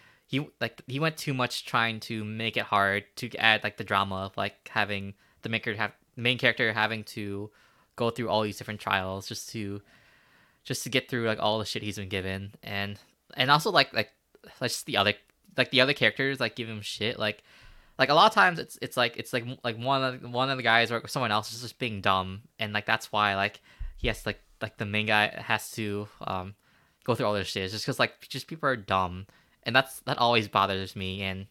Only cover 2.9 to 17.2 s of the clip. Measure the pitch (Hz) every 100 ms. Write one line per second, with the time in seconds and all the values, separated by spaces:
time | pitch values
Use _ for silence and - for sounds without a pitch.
2.9 | 101 - - 120 - 113 110 107 - 104
3.9 | 101 98 95 98 - 101 - - 113 101
4.9 | 101 98 - _ _ 113 113 120 107 104
5.9 | - _ - 117 123 127 113 117 107 107
6.9 | 110 104 - 101 98 104 _ _ _ _
7.9 | - 117 117 113 107 107 - - 107 -
8.9 | 98 95 95 - 110 - 113 101 101 -
9.9 | _ _ _ _ _ _ _ - 131 135
10.9 | 127 - 123 113 107 107 110 104 110 104
11.9 | 98 95 98 92 95 101 - 107 101 101
12.9 | 101 _ _ _ - 131 147 208 170 135
13.9 | - 107 _ _ _ - - 123 - -
14.9 | 104 101 - _ _ _ - 123 127 135
15.9 | 143 113 - 135 135 117 - 113 107 107
16.9 | - 107 -